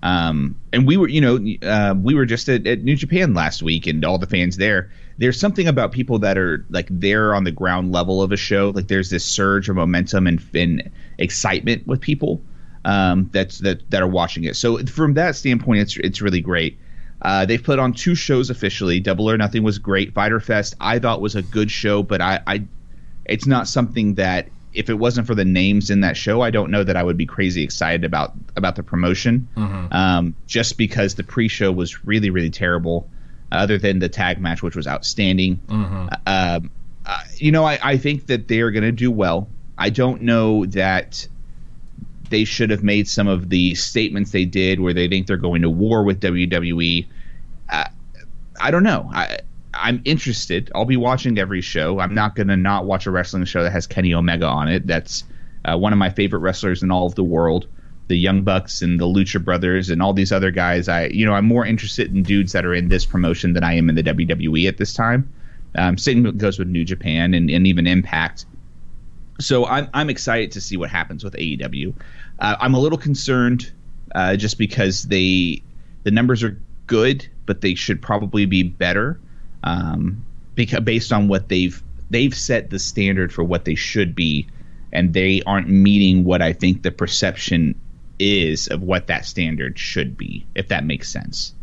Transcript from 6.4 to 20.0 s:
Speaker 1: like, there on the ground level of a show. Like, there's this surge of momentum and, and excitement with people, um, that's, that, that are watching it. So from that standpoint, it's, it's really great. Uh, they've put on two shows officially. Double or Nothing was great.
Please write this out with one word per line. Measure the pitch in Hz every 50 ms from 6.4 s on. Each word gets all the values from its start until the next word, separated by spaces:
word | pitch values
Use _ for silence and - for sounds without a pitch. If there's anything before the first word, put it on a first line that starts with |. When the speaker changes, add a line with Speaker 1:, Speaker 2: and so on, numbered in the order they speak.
| 92 87 78 73 - -
Speaker 1:
like, | - 92 87 -
there | 92 87 92 98 101 107 107 107 104
on | 101 95
the | 90 80
ground | 76 92 90 90 92 92 92 90
level | 87 87 90 95 95 98
of | 95 101
a |
show. | 98 - - 104 98 101 101 98
Like, | 98 92 98
there's | 98 95 92 90
this | 92 85 -
surge | - - - 98 98 98 101 95 104
of | 95
momentum | 92 85 85 90 87 90 - - 98 92
and, | 87 82 82 - - -
and | 80 87 85 82 - - - - - - - -
excitement | - - 90 - - - 104 95 95 104 117 117 - -
with | - 131 131 -
people, | - 151 143 - - - - - - - - - - - - -
um, | - 101 101 95 90 90 95 92 92 -
that's, | 95 95 95 - -
that, | 92 98 92 - - -
that | - 98 92
are | 92
watching | 92 90 85 82 - 85 82
it. | 76 -
So | - - 120 117 - 127
from | 135 - - 160 151 139
that | 147 170 180 147
standpoint, | - - 139 123 117 - 127 117 104
it's, | 104 98 -
it's | - - 85 98 -
really | 104 101 92 90 80
great. | 90 90 85 82 - - - - - - - - - - - -
Uh, | - 98 98 95
they've | 95 117 123 127
put | - 143 135
on | 135 127 123
two | - - 180 175
shows | - - - 143 127 127 127
officially. | 123 - - - - - 101 90 87 92
Double | 98 104 95 90 107 110
or | 110 110
Nothing | 107 101 110 117 107
was | 110 101 101
great. | - 98 98 95